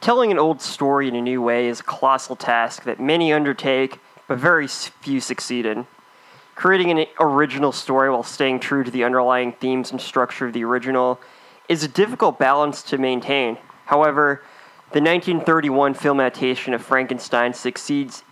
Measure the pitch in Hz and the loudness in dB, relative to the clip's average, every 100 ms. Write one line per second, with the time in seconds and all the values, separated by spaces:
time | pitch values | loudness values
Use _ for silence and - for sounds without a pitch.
0 | - 247 233 180 156 143 - - 139 139 | 0 2 2 4 2 0 -6 -2 0 2
1 | 135 120 120 127 120 120 120 117 - - | 0 -2 -2 -2 0 0 0 -4 -8 -2
2 | 131 131 - 127 - 117 113 - 127 - | 0 0 -2 -6 0 0 0 -4 -8 -4
3 | 135 165 165 151 143 127 139 131 131 - | 0 2 2 2 0 -2 0 0 0 -6
4 | - - - 127 151 165 139 - - - | -20 -20 -6 0 4 2 0 -8 -12 -12
5 | - 135 - 135 - 123 110 110 123 _ | -4 -4 -2 -8 -4 -4 -2 -4 -8 _
6 | _ _ - - - - 180 190 175 160 | _ _ -20 -20 -20 -2 2 2 4 2
7 | 156 - 156 139 147 135 143 - - 131 | 0 0 2 4 2 2 -2 -2 -2 2
8 | 135 123 117 - 139 127 - 139 123 123 | 2 0 -4 -2 0 0 0 -2 -2 0
9 | 120 127 123 127 123 120 127 131 127 131 | 0 2 2 2 0 -4 -2 -2 -2 -8
10 | - 135 123 - 127 120 117 123 123 131 | -4 0 0 -2 -6 -4 -2 -2 0 0
11 | 127 123 - - - - - 165 151 175 | 0 -2 -8 -20 -20 -20 -4 -4 -2 0
12 | 208 247 196 131 131 143 147 139 - 139 | 0 2 0 2 2 4 2 -2 -6 -2
13 | 131 127 127 139 120 120 - - - 147 | 0 -2 0 0 0 -4 -12 -20 0 2
14 | 151 143 147 139 - - - - _ 147 | 4 4 2 0 -8 -20 -20 -20 _ 0
15 | 156 175 180 170 165 160 147 135 139 135 | 2 2 0 -2 2 2 2 2 2 2
16 | 147 139 131 - 127 127 - 120 - 131 | 0 2 0 0 -2 -2 -4 -4 0 0
17 | 127 123 - 120 120 123 127 - - 143 | 0 -6 -2 0 0 -2 -6 -8 -4 -4
18 | 135 - - | -4 -10 -12